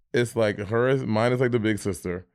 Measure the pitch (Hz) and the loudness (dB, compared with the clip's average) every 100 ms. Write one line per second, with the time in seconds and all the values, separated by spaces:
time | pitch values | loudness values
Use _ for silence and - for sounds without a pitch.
0 | _ 120 120 113 107 101 98 117 127 135 | _ -2 0 0 0 -2 -2 0 2 2
1 | 131 107 120 127 127 120 110 104 104 90 | 0 0 2 2 2 2 0 0 -2 -6
2 | 92 90 - | -6 -8 -10